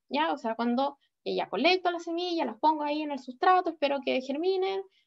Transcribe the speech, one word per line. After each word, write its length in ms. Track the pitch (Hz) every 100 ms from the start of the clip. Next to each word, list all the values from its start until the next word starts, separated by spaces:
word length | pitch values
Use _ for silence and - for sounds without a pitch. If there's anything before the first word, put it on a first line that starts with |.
| -
¿ya? 240 | 277 320
O 40 | 285
sea, 200 | 226 226
cuando 420 | 240 240 277 - _ _
ya 240 | 196 185 156
colecto 420 | 196 311 370 349
las 140 | 339
semillas, 420 | 339 339 359 330 254
las 120 | 214
pongo 240 | 311 302
ahí 200 | 294 302
en 100 | 302
el 60 | 277
sustrato, 520 | 262 247 381 370 359
espero 300 | 330 277 277
que 160 | 262 254
germinen, 600 | 254 277 359 381 381 392 381 _